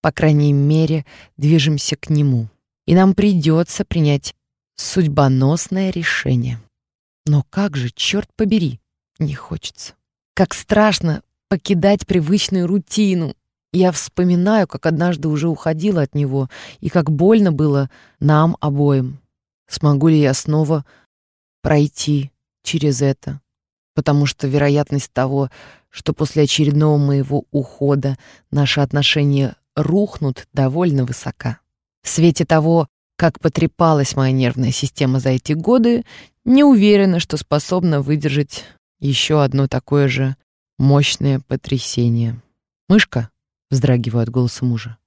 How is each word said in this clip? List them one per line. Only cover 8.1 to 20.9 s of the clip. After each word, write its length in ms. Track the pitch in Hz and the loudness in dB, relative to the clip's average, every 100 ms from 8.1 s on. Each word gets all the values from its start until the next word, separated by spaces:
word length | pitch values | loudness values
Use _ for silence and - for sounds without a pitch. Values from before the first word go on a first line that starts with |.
| 196 208 - | -4 -6 -4
побери, 440 | 214 214 160 120 _ _ _ _ | 0 0 -2 -6 _ _ _ _
не 160 | 147 139 | -6 -6
хочется. 580 | - 82 - - - _ _ _ _ - | -10 -12 -12 -16 -20 _ _ _ _ -2
Как 180 | 185 | -2
страшно 680 | - - 208 214 190 170 151 _ _ _ | -2 0 2 2 0 -2 -4 _ _ _
покидать 560 | 190 - 185 196 202 - | -6 -2 0 2 0 0
привычную 600 | 180 156 202 - 190 175 | -2 0 -2 0 -4 -2
рутину. 680 | 196 - - 202 180 156 - _ _ _ | -4 -4 -2 0 0 -4 -8 _ _ _
Я 200 | 180 185 | 0 0
вспоминаю, 760 | 151 - - 180 175 185 220 180 | 0 -6 -2 0 2 2 2 0
как 180 | - 160 | -4 -4
однажды 440 | 160 175 160 156 | 0 -2 -2 -4
уже 180 | 151 165 | -2 -2
уходила 540 | 151 165 160 202 180 | -2 -4 -2 -2 -2
от 120 | 139 | -2
него, 360 | 147 139 135 131 - - - | -2 -2 -2 -6 -10 -20 -10
и 80 | 165 | -4
как 200 | 180 147 | -2 0
больно 440 | 143 180 220 196 | 2 4 4 2
было 360 | 147 151 139 135 _ _ _ | 2 0 0 -2 _ _ _
нам 380 | 143 151 160 - | 2 4 2 0
обоим. 600 | 151 143 143 135 127 139 _ _ _ _ _ | -4 0 0 0 -2 -10 _ _ _ _ _
Смогу 400 | - 147 143 160 | -2 0 4 4
ли 100 | 156 | 4
я 140 | 143 | 2
снова 520 | 135 - 151 151 160 - | 0 -2 0 0 -2 -4